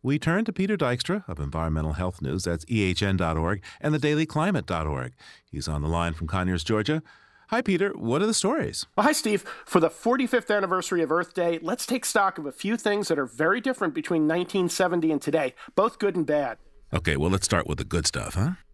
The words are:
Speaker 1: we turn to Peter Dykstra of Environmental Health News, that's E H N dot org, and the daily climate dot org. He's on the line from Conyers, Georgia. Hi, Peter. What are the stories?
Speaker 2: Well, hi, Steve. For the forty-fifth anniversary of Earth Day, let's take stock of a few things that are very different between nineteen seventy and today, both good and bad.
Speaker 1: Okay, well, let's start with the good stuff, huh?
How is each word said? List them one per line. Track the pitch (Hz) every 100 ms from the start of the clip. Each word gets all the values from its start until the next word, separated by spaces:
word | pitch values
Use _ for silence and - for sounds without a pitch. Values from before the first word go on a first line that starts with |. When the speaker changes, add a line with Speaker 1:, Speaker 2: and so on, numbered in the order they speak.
Speaker 1:
we | 127 147
turn | 160 180
to | 226
Peter | 190 196 208
Dykstra | 135 123 - 196 -
of | 87
Environmental | 71 80 80 80 78
Health | 78 - -
News, | 67 85
that's | 87 85 -
E | 113
H | 95 87
N | 101 95
dot | 85 80
org, | 82 98 - -
and | 147
the | 151
daily | 147 151 156
climate | 156 170 175 80
dot | 85 78
org. | 69 64 - - - _
He's | 73 69
on | 76
the | 76
line | 85 85
from | 80 82
Conyers, | 92 90 90
Georgia. | 82 110 107 156 - - _ _ _
Hi, | 233
Peter. | 247 180 196
What | - 113 135
are | 214
the |
stories? | 214 190 302 113 98 - -
Speaker 2:
Well, |
hi, | 233
Steve. | 302 220 202 - -
For | - 185
the | 160
forty-fifth | - 233 254 254 247 -
anniversary | 208 190 185 - 180
of | 156
Earth | 160 175
Day, | - 170 165
let's | 165 240 -
take | 247
stock | - 214 196 180
of | 143
a |
few | - 196 226
things | 214 208 202
that | 156
are | 131
very | 117 156 220
different | 262 254 185
between | 156 151 165 156
nineteen | 165 180 196 180
seventy | - 185 175 160
and | 147
today, | - 156 135 - - -
both | 226 -
good | 202 180
and | 151
bad. | 151 135 110 - - -
Speaker 1:
Okay, | 80 82 69
well, | 82
let's | 95
start | - 90 -
with | -
the |
good | - 85 76
stuff, | - -
huh? | 95 123 180 -